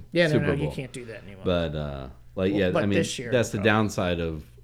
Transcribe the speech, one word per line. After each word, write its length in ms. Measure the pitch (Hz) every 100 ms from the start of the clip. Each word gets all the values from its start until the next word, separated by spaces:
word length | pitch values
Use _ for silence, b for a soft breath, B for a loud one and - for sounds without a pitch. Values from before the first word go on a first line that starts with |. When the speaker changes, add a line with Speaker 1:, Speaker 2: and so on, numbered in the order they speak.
| -
Speaker 1:
Yeah, 160 | 170 165
no, 60 |
Speaker 2:
Super 120 | 151 147
Speaker 1:
no, 60 |
you 100 | 143 147
Speaker 2:
Bowl. 60 |
Speaker 1:
can't 200 | - 127
do 140 | 127 113
that 180 | 104
anymore. 200 | 98 95 95
Speaker 2:
But, 300 | 87 82 76
uh, 320 | 73 69 67 - - 95
like, 160 | 95
Speaker 1:
Well, 60 | 104
Speaker 2:
yeah, 80 | 90
Speaker 1:
but 120 | -
Speaker 2:
I 20 | 101
mean, 100 | 98
Speaker 1:
this 200 | - -
year, 120 | 120
Speaker 2:
that's 180 | 123 107
the 80 | 110
Speaker 1:
probably. 120 | 107
Speaker 2:
downside 500 | 107 104 107 90 85
of, 240 | 82 78 - -